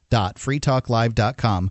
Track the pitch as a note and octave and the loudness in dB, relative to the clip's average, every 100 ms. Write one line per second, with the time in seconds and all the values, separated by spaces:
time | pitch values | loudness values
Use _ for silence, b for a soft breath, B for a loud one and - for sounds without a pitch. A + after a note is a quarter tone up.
0 | - A#2 F#2+ - - C#3+ D3 C3 - A#2 | -2 0 0 -4 -6 -2 0 0 0 0
1 | A#2 A2+ A2 C3+ A#2 F#2+ F#2+ | 0 0 -2 0 0 0 -2